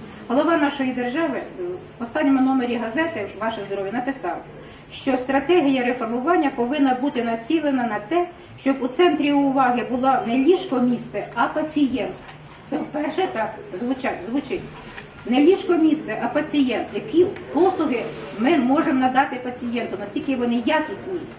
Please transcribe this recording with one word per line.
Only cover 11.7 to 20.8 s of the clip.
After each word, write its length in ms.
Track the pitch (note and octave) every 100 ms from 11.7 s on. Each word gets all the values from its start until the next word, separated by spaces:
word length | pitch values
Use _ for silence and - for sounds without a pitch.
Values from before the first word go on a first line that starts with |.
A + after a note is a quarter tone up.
| D4 C4+ A#3 F#3 F3+ - - - - -
Це 120 | C#4
вперше 500 | A3 D4+ D4 F4+ F#4+
так 200 | A3+ G#3 - - F3+
звучать, 380 | B3 C4+ A3+ E3+ F#3
звучить. 320 | C#4 - F#3 - - - - - - -
Не 140 | B3+
ліжко 340 | D4+ G4 F4
місце, 480 | E4+ D#4 - - A3
а 40 | A#3+
пацієнт. 600 | D4 D4 D4 B3 G#3 -
Які 320 | G3+ - E4 F#4+ - -
послуги 500 | C4+ F#4 - D4 A#3 - - - -
ми 180 | C4 E4
можемо 420 | B3 D4 D#4 C4
надати 360 | B3+ B3+ D4 -
пацієнту, 640 | B3+ A#3+ A#3+ A#3 G3 F#3+
наскільки 360 | G3+ D4 - B3+
вони 200 | A#3+ A#3+ D4+
якісні. 540 | D#4